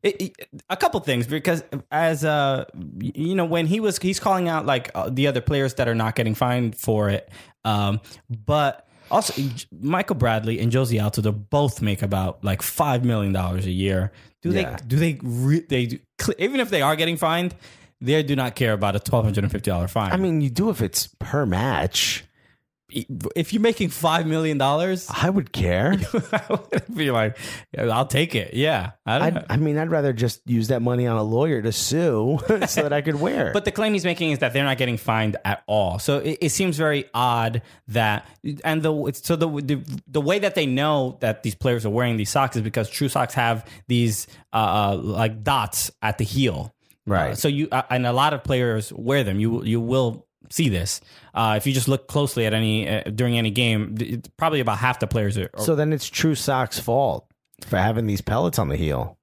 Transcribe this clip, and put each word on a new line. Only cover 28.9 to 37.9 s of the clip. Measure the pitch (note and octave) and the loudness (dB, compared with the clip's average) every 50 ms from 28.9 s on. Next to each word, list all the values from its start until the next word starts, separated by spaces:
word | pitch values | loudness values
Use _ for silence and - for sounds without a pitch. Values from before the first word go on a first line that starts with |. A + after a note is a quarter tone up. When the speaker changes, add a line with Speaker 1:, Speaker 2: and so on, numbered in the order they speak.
| - _ _ | -10 _ _
Speaker 1:
I | - A2+ C#3 | 0 0 2
don't | C#3+ | 2
Speaker 2:
I'd, | D#3+ F3 | 2 0
Speaker 1:
know. | - - - | -2 -4 -2
Speaker 2:
I | - | 0
mean, | C3+ D#3 D#3 D3 | 2 2 2 2
I'd | D3+ D#3+ E3 | 0 0 0
rather | E3 D#3 C#3+ C#3 B2+ | 0 2 2 0 0
just | A2+ A#2+ A#2 - - _ - | 2 0 -2 -2 -4 _ 0
use | A#2+ A2+ A2 G#2+ | 0 0 2 2
that | C3 A#2+ A#2 | 0 0 2
money | B2 B2 B2 B2 A#2+ | 0 2 2 0 2
on | A#2 | 0
a | A2+ G#2+ | 0 0
lawyer | G#2+ A2 A#2+ D3 D#3+ D3+ A#2+ G#2 | 0 2 2 2 2 0 0 0
to | A2+ G#2 | -2 -2
sue | - - - C#3 D#3 F3 E3 B2+ G#2+ G#2+ B2+ D3+ C#3+ - | -2 -2 -2 0 0 2 2 2 2 2 0 0 -2 0
<laughs> | - - G3+ F#3+ - | 0 0 0 0 -2
so | - - D#3 | 0 0 0
that | D3 C#3+ | 0 0
I | D3 | 0
could | C#3 D#3+ D3+ C#3+ | 0 0 -2 0
wear | D#3 F#3+ - - C#3+ F2 | 0 -2 0 0 -2 0
it. | - | -2
Speaker 1:
But | G#3 G3+ | -2 -2
the | G#3+ G3 | -2 -2
claim | - A3 A3 G#3 | -2 0 0 0
he's | G3 D#3+ | 0 0
making | F3+ F3 F3 F3 D#3+ | -2 -2 0 0 -2
is | D3 B2 | 0 0
that | C#3+ B2 A2+ | 0 0 0
they're | C#3 C#3 | 0 0
not | C#3 C3+ A#2+ | 0 0 0
getting | C3+ B2 A#2+ G#2+ | 0 -2 -2 -4
fined | - - A2+ A2 A2 G#2+ G2 - - | -2 0 0 2 2 0 -2 -2 -2
at | F#2+ G2+ - _ | -4 -4 -4 _
all. | - G#2 G#2+ G2+ F2+ F2 G2 | 0 0 2 2 2 0 -2
So | - - C#3+ C#3+ | -2 0 0 0
it, | - D#3 D#3 - - | 0 -4 -4 -2 -2
it | D3+ | -2
seems | - - F#3+ F#3 D#3+ | 0 0 0 0 0
very | D3 D#3+ D3+ D3 C#3+ C3 - - | 0 0 0 0 0 -2 -4 -2
odd | A#2 B2 B2 A#2+ A#2 A2+ A2+ A2+ A#2 - - - - _ | 0 2 2 2 2 0 0 -2 -4 -8 -8 -20 -20 _
that, | - | -4